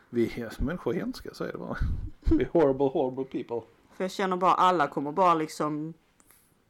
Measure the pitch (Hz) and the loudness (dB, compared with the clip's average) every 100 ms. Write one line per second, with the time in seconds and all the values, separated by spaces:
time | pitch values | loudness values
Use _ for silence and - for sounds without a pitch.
0 | _ 120 110 135 113 - 127 180 - 139 | _ 0 0 -2 -10 -4 -4 -4 -4 -4
1 | 226 - - - - - - - - - | -4 -8 -12 -10 -10 -8 -8 -4 -2 -2
2 | - - - 320 123 170 147 135 139 170 | -6 -4 2 4 4 4 4 4 2 2
3 | 131 127 135 151 117 117 - _ _ - | -2 -4 -8 -8 -6 -8 -10 _ _ -6
4 | 185 - 190 185 180 - 185 180 139 - | -6 -2 -2 2 2 4 4 4 2 -2
5 | 143 160 180 165 156 - 151 151 160 160 | -4 2 4 4 0 -4 -4 -4 -8 -12
6 | _ _ _ _ _ _ | _ _ _ _ _ _